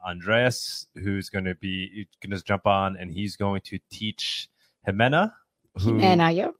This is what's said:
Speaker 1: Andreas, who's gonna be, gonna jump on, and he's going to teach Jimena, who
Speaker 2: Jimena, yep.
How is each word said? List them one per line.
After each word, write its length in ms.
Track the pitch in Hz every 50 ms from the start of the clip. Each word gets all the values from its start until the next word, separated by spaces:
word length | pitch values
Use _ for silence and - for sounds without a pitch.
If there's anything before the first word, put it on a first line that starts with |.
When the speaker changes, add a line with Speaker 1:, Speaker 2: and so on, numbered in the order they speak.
| -
Speaker 1:
Andreas, 840 | 90 87 87 85 101 110 120 123 127 120 - - - - - - _ -
who's 340 | - 92 101 98 98 90 -
gonna 240 | - 98 92 92 90
be, 540 | - - 95 95 95 92 92 95 107 98 - _ _
gonna 200 | - 98 101 92
jump 260 | - - 101 95 -
on, 300 | 104 98 98 95 95 95
and 160 | 90 92 90
he's 240 | 80 95 104 98 -
going 240 | - 101 98 98 95 -
to 120 | - 98 92 _ -
teach 600 | - - 110 107 - - - - - - - - _ _ _ _ _ _ - 101
Jimena, 440 | 98 104 117 131 147 165 196 220 - _ _ _ _ _ _ _ - 92
who 140 | 95 113 110 -
Speaker 2:
Jimena, 340 | - 185 180 175 165 165 165
yep. 200 | 180 220 339 -